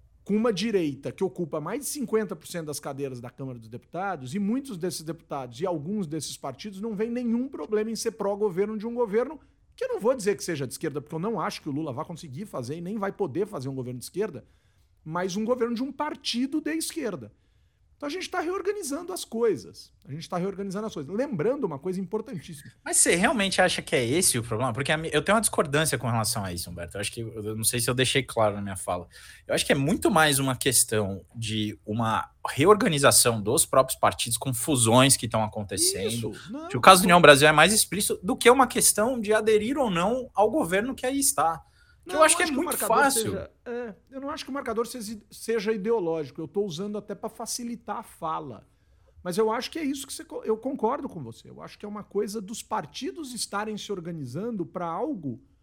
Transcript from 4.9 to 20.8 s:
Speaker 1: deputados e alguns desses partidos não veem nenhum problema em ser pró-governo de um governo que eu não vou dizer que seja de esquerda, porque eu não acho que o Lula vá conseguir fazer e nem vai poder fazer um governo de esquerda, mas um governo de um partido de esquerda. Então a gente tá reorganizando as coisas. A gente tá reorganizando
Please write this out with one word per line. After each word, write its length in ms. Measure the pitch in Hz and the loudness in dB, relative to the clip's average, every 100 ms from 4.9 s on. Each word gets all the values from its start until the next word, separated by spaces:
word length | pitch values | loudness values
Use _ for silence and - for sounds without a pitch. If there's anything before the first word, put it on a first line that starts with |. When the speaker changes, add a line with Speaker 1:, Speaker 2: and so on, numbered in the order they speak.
| - | -6
Speaker 1:
deputados 560 | 160 160 - 143 127 117 | -10 -12 -8 -8 -8 -6
e 60 | 185 | -4
alguns 400 | 165 151 214 156 | -4 -4 -6 -4
desses 300 | 156 - 143 | -6 -8 -10
partidos 440 | 143 123 214 190 | -10 -10 -12 -10
não 140 | 226 | -6
veem 160 | 196 233 | -4 -4
nenhum 380 | 240 240 233 269 | -2 0 0 -2
problema 420 | 320 254 214 226 | -8 -2 0 0
em 60 | 214 | -4
ser 160 | 226 | -6
pró-governo 640 | - 202 202 214 170 208 220 | -2 -2 0 0 0 -2 -2
de 80 | 226 | -4
um 80 | |
governo 460 | 240 226 214 262 320 _ _ _ | -2 0 0 -2 -6 _ _ _
que 80 | - | -8
eu 40 | 508 | -4
não 100 | 453 | 0
vou 160 | 214 | 0
dizer 220 | 277 196 202 | 2 0 -2
que 80 | |
seja 220 | - 151 131 | -2 -4 -6
de 80 | |
esquerda, 260 | - 160 139 | -4 -6 -6
porque 140 | - | -8
eu 40 | 160 | -6
não 220 | 208 196 | -4 -2
acho 220 | 190 - | -4 -6
que 60 | 156 | -6
o 20 | |
Lula 200 | 139 156 | -6 -4
vá 120 | 120 | -6
conseguir 400 | 156 165 156 131 | -8 -10 -12 -12
fazer 320 | 214 143 120 165 | -10 -8 -8 -8
e 40 | |
nem 160 | 175 220 | -8 -4
vai 120 | 196 | -4
poder 360 | 196 180 151 208 | -4 -4 -4 -4
fazer 220 | 165 131 | -6 -8
um 40 | |
governo 240 | 135 123 127 | -8 -8 -10
de 60 | |
esquerda, 400 | - 180 208 131 - _ _ _ _ _ | -10 -6 -6 -8 -18 _ _ _ _ _
mas 340 | 160 170 185 190 | -8 -4 -2 -2
um 80 | |
governo 300 | 220 247 233 | 0 0 0
de 80 | 233 | -2
um 80 | 277 | -6
partido 680 | - 302 330 - 233 262 311 | -4 -6 -6 -6 -2 -2 -2
de 140 | 302 | -2
esquerda. 580 | 320 - 320 240 170 104 _ _ _ _ _ _ - | -4 -4 -6 -6 -6 -12 _ _ _ _ _ _ -10
Então 120 | 294 | -8
a 20 | |
gente 180 | 359 - | -8 -6
tá 120 | 359 | -4
reorganizando 720 | 339 381 370 415 294 285 175 | -2 -2 -4 -4 -4 -6 -6
as 120 | 185 | -10
coisas. 680 | - 226 233 135 90 - - _ | -6 0 0 0 -6 -18 -20 _
A 60 | - | -14
gente 180 | 151 - | -12 -6
tá 80 | 175 | -4
reorganizando 520 | 190 185 202 185 | -4 -6 -8 -6